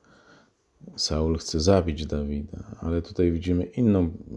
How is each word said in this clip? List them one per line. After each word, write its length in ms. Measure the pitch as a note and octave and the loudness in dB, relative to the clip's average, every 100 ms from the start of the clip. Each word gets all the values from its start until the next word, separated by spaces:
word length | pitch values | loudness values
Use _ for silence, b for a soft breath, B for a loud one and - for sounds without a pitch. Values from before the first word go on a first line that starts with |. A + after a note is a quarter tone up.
| b b b b b _ _ _ - - | b b b b b _ _ _ -16 -8
Saul 420 | - D#2 D#2+ D#2+ | -2 0 2 0
chce 220 | - E2 | -2 0
zabić 460 | D#2+ G2 E2+ D2+ D2+ | 4 4 4 -2 -4
Dawida, 680 | D2+ C#2+ D2 D#2 - - - | -4 -4 -4 -6 -12 -14 -10
ale 220 | E2 E2+ | -4 -4
tutaj 300 | E2 - F2 | -2 0 2
widzimy 320 | E2 F2 F2 | 2 0 0
inną 460 | F2+ - A#2+ G2 E2+ E2+ - | 0 0 2 4 2 -2 -12